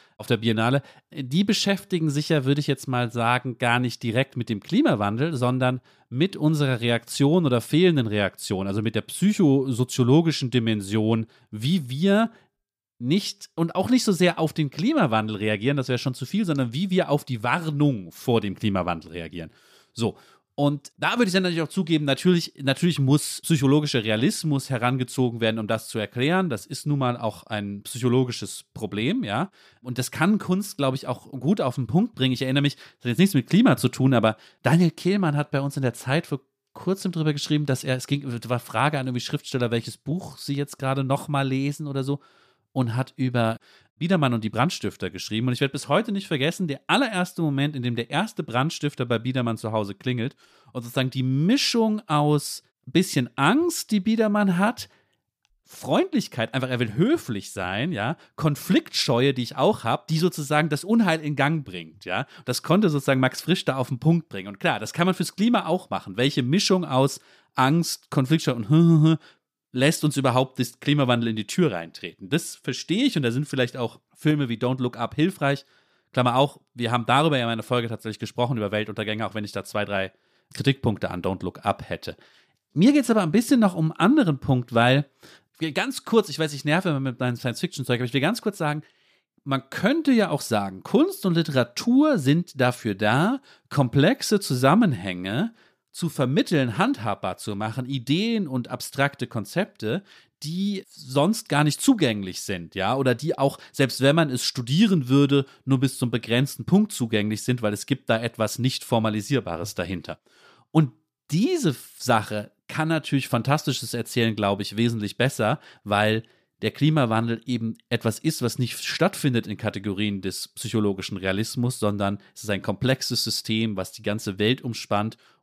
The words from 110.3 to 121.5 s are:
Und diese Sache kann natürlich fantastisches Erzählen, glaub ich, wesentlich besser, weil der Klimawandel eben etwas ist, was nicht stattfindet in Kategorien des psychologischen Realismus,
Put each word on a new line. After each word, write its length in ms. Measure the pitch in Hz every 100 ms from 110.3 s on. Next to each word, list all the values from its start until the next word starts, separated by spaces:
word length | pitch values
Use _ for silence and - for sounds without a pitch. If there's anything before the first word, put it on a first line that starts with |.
| _ _ _ _
Und 220 | 156 143 - _ _ -
diese 460 | 156 262 359 214 127 - -
Sache 520 | - 113 101 107 104 _ -
kann 200 | - 160
natürlich 400 | 160 - 139 -
fantastisches 680 | 120 113 151 - 123 117
Erzählen, 420 | 120 113 - 113 107
glaub 260 | 104 101
ich, 160 | 101 101
wesentlich 400 | 117 117 104 -
besser, 420 | 123 - 107 143 - -
weil 400 | 104 101 107 110 - _ _ _
der 100 | 110
Klimawandel 680 | - 147 156 120 110 117 113 -
eben 320 | 120 113 117 -
etwas 280 | 117 117 107
ist, 220 | 160 151
was 180 | 120 -
nicht 200 | 120 -
stattfindet 640 | - - 196 - 151 120 107
in 100 | 101
Kategorien 640 | 107 101 101 95 107 98
des 260 | 95 - -
psychologischen 680 | - 110 113 104 95 92 98
Realismus, 640 | 95 95 110